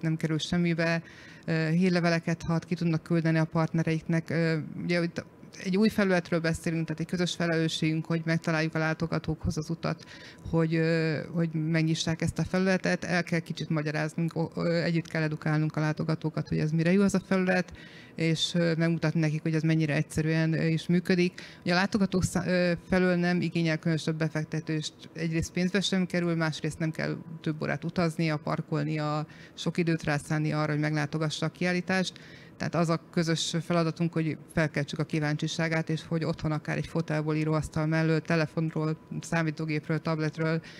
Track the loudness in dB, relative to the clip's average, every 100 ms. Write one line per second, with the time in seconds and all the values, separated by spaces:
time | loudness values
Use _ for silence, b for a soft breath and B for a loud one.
0 | -2 0 0 -2 0 2 2 2 2 0
1 | -4 B B B B 0 2 4 4 4
2 | 4 2 0 -2 0 -2 0 -2 0 0
3 | 2 2 4 4 2 2 2 2 0 0
4 | 0 -2 0 0 2 0 -2 -6 -2 0
5 | 0 -4 -10 -14 -20 -10 -2 4 4 4
6 | 4 4 2 0 0 -2 -2 -2 -2 -4
7 | -4 -2 -2 0 0 2 0 0 0 0
8 | 0 -2 0 0 0 0 0 0 0 -2
9 | -2 -2 -2 -4 -2 -4 -4 -4 -4 -4
10 | -8 B B B -2 0 2 2 2 2
11 | 0 -2 -4 -2 -2 0 0 2 2 2
12 | 0 -2 -2 -2 0 2 2 2 2 -2
13 | 0 -2 0 -2 -2 -6 -2 -2 -2 -2
14 | -4 -2 -2 -2 -4 -2 0 2 2 0
15 | 0 -2 -2 -2 0 0 0 0 0 0
16 | -2 -2 -4 -4 -2 0 0 2 4 4
17 | 4 2 0 0 2 2 0 -8 B B
18 | B B 0 2 0 2 2 2 2 2
19 | 2 2 2 0 0 2 2 4 2 0
20 | 0 0 0 2 2 2 2 0 2 2
21 | 4 4 2 0 B B 0 0 2 2
22 | 2 2 0 0 0 2 2 0 0 4
23 | 4 4 2 2 0 2 2 2 0 0
24 | 0 -2 -2 -2 -4 -4 -2 -4 -4 -10
25 | -16 -6 -2 0 -2 0 0 0 2 0
26 | 0 0 0 0 0 -2 -4 -2 -4 -2
27 | -4 -4 -8 -8 -6 -4 -4 -4 -4 -2
28 | 0 0 0 0 -2 -4 -2 -2 -2 -2
29 | -2 -4 -6 B B B -4 0 0 0
30 | 0 -2 0 -2 0 0 0 0 0 0
31 | -2 -2 -2 -2 -4 -2 0 0 0 0
32 | 0 -4 B B B B -2 0 2 0
33 | -2 -2 0 0 0 -2 0 0 0 0
34 | 0 0 -2 -4 -4 0 0 0 -2 -4
35 | -2 0 0 0 -2 -2 0 0 0 -4
36 | -2 -2 -2 -2 -2 -2 -2 -4 -2 -4
37 | -2 -2 0 0 2 0 0 -2 0 2
38 | 2 2 2 0 0 0 -2 0 -2 -4
39 | -8 -10 -4 -2 0 -2 -2 -2 -2 -2
40 | -2 -2 -2 -2 -2 -2 -4